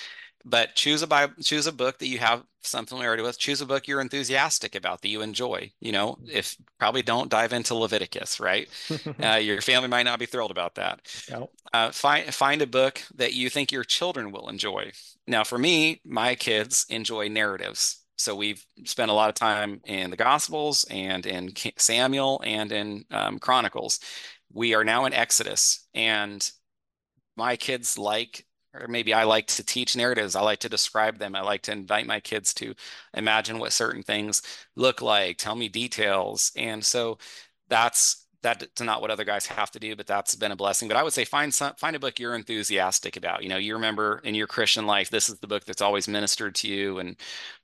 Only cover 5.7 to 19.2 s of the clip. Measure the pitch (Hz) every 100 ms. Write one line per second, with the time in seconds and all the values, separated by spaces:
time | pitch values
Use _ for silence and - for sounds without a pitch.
5.7 | _ 113 101 104 - 120 131 - - _
6.7 | _ 107 127 120 120 143 110 117 120 113
7.7 | 113 113 107 92 - 92 - 95 98 -
8.7 | - - 156 151 - 113 110 107 101 117
9.7 | 127 127 123 123 120 120 131 110 92 87
10.7 | - 92 - - - - 120 127 _ -
11.7 | 117 113 - 143 147 160 - 139 147 139
12.7 | 127 135 - - - 120 127 127 147 135
13.7 | 135 117 - 175 151 107 98 - 101 104
14.7 | 98 98 - - - - 117 107 120 151
15.7 | 165 156 160 - 120 117 123 - 107 110
16.7 | - - 117 110 113 104 107 104 95 92
17.7 | - - - _ - - 101 104 104 -
18.7 | - - - 113 107